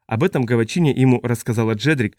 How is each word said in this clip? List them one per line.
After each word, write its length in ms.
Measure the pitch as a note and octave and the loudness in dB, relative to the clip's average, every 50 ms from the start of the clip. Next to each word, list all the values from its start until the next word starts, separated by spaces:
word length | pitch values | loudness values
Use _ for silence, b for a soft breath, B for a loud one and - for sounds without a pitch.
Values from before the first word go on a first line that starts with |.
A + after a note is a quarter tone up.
| _ | _
Об 180 | _ A2+ A2 C3+ | _ -4 -2 -2
этом 220 | G3 - D#3 B2+ | 0 0 -2 -2
Гавачине 460 | G#2+ B2 A#2 A#2 A2 - F3+ F3 D3 | 0 0 0 0 -2 0 0 2 2
ему 280 | B2+ - C3 C3 B2+ A#2+ | 2 2 4 4 4 2
рассказала 520 | - A#2+ A#2+ A2 - - A#2 G#2+ A#2 A2 A2+ | 0 -2 -4 -4 -4 -4 -2 -2 0 -2 -2
Джедрик, 440 | G#2 G2 C#3 D#3+ C#3 A#2 G#2 - | -2 -2 -2 0 0 -2 -4 -6